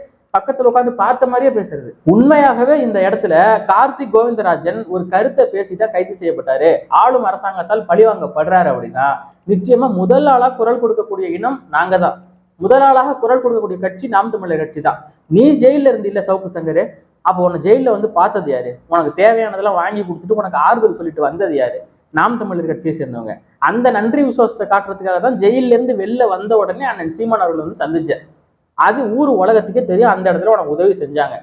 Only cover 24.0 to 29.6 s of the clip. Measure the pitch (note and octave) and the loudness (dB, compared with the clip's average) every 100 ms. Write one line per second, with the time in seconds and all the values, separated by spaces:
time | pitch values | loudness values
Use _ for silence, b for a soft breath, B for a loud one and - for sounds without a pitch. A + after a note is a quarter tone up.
24 | A3 C#4+ C4+ A3+ A3+ - G3+ G3 G3+ G3 | 0 0 0 0 0 0 -2 -2 -2 -8
25 | F#3 F3+ A3+ A3+ G3+ B3+ B3 A#3+ B3+ G#3+ | -4 -2 -2 0 2 2 2 2 2 -4
26 | F#3+ A#3+ A#3 F#3 G#3 A3 F#3 G3 C4+ G3+ | -4 0 0 0 0 0 0 -4 -6 -6
27 | E3 D#3+ A3+ A3 F3 D#3+ D#3 - D3+ E3 | -8 -6 -4 0 0 -2 -8 -8 -4 -4
28 | D#3+ - - _ _ _ _ - E3+ A#3 | -4 -6 -8 _ _ _ _ 0 0 2
29 | A#3 A#3 D4 A3 F#3 A3 | -2 -2 0 2 2 2